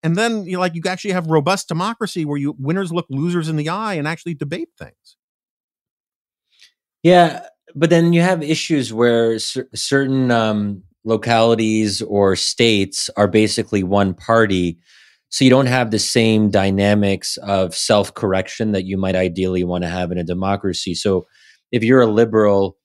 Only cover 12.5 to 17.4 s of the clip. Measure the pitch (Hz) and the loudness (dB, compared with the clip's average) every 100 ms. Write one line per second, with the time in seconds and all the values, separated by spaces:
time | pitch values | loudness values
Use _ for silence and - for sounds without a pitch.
12.5 | - 117 104 98 - - - 101 107 107 | 2 2 2 0 -4 -8 0 2 4 2
13.5 | - 98 104 92 101 98 90 - 113 110 | 0 -2 -2 0 0 0 -2 0 2 2
14.5 | 95 87 85 _ _ _ _ _ - 131 | 2 -2 -4 _ _ _ _ _ 2 4
15.5 | 127 131 127 120 107 - 123 113 110 107 | 4 4 0 0 -2 0 2 4 4 4
16.5 | 101 98 98 101 104 101 95 - - | 2 2 2 2 2 2 -2 -6 -10